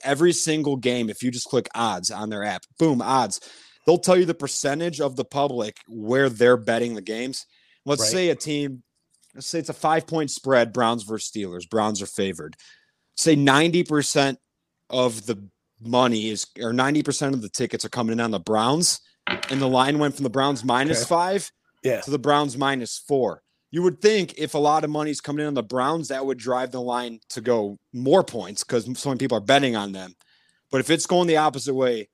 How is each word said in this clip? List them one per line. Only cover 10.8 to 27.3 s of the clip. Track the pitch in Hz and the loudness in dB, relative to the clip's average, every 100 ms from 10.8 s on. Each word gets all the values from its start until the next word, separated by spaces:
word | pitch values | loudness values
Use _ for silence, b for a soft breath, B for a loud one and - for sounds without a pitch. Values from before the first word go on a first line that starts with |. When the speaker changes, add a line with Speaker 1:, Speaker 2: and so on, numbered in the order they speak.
| 113 117 | 2 0
Speaker 1:
versus | 101 110 - | -4 -8 -8
Steelers. | 110 98 90 85 | -8 -8 -10 -4
Browns | 113 107 101 | 0 0 -2
are | 98 | -6
favored. | - 98 80 78 - b b b b b - | -4 -4 -4 -12 -16 b b b b b -2
Say | 165 151 | 2 4
ninety | 139 139 170 170 | 6 6 4 2
percent | 170 151 135 151 139 127 _ _ _ _ - | 2 0 0 2 0 -2 _ _ _ _ -6
of | 127 127 110 107 | 0 0 -2 -6
the | 101 101 _ _ _ | -6 -8 _ _ _
money | 113 123 127 110 110 | 0 4 4 2 -2
is, | 104 - - | -6 -10 -8
or | 113 | -4
ninety | 123 131 151 | 0 2 0
percent | 147 131 143 | 0 -2 -2
of | 135 | -2
the | 107 | -4
tickets | - 120 113 | -4 -4 -4
are | 110 | -6
coming | 123 113 | -4 -2
in | 113 | 0
on | 117 | -2
the | 101 | -2
Browns, | 85 107 117 156 175 - b b - - - | 0 0 2 2 0 -2 b b -8 -6 -4
and | 135 | -2
the | 131 | 2
line | 127 131 147 | 2 2 2
went | 147 | 0
from | 139 | -2
the | 135 | -2
Browns | 131 139 135 | 0 0 0
Speaker 2:
Okay. | 127 | 0
Speaker 1:
minus | 123 143 120 | 2 2 0
five | 120 170 180 196 - _ _ _ | 0 0 0 -2 -6 _ _ _
Speaker 2:
Yeah. | 131 110 | -2 -2
Speaker 1:
to | - | -2
the | 139 | -2
Browns | 131 147 147 131 | 2 2 2 -2
minus | 139 135 113 - | -2 -2 -4 -8
four. | - 139 110 82 _ _ _ | -2 0 0 -4 _ _ _
You | 156 | -2
would | 180 151 | -2 2
think | 208 214 170 - | 2 2 -2 -6
if | 151 | -4
a | 156 | 0
lot | 147 156 | 2 2
of | 151 | 0
money's | 151 151 143 | -2 -4 -6
coming | - 147 | -6 -4
in | 151 | -4
on | |
the | 139 | -4
Browns, | 107 127 131 165 143 | -2 -2 0 -2 -4
that | 131 | -6
would | 135 123 | -4 -4
drive | 113 127 131 | -2 -2 -2
the | 127 | -6
line | 123 123 120 113 | -4 -4 -4 -12
to | - | -14